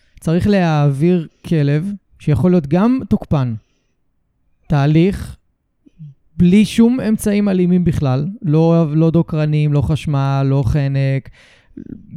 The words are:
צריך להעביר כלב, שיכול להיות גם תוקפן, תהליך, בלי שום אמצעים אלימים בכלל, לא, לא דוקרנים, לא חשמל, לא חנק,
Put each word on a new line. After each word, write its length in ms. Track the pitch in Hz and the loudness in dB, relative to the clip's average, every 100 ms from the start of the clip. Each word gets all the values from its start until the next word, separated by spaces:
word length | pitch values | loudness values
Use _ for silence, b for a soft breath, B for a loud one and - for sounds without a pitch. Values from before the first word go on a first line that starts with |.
| _ - | _ -10
צריך 280 | - 170 214 | -2 0 2
להעביר 800 | 202 170 151 147 135 170 180 151 _ - | 2 2 2 0 2 0 0 -2 _ -4
כלב, 440 | 165 143 151 190 202 _ _ | 0 0 -2 -4 -10 _ _
שיכול 320 | - 147 180 | -2 0 2
להיות 160 | 180 139 | 2 0
גם 320 | 175 226 262 208 | 0 0 0 -2
תוקפן, 440 | 214 - 151 127 113 - _ _ _ _ _ _ _ _ _ _ | -4 -2 -2 -2 -6 -14 _ _ _ _ _ _ _ _ _ _
תהליך, 680 | 147 143 156 180 185 - - _ _ _ _ _ _ 147 - _ - | 0 2 2 2 -2 -10 -16 _ _ _ _ _ _ -20 -20 _ 0
בלי 280 | 180 202 214 | 4 4 2
שום 340 | - 226 254 | 2 2 2
אמצעים 500 | 208 220 214 202 208 | -2 -2 0 0 0
אלימים 340 | 185 180 180 | 0 2 2
בכלל, 440 | 170 - 143 131 151 208 | 0 -2 -2 -2 -4 -6
לא, 440 | 170 151 165 165 160 | -2 2 2 2 2
לא 180 | 151 165 | 2 2
דוקרנים, 640 | 165 165 160 151 151 151 | 2 -2 -2 -2 0 0
לא 80 | 147 | 0
חשמל, 640 | 139 160 - 143 139 139 135 | 0 -2 -2 -2 -2 0 0
לא 140 | 139 139 | 0 0
חנק, 640 | 151 139 139 135 135 - b b b b - - - - | -2 -2 -2 -2 -4 -6 b b b b -20 -18 -18 -16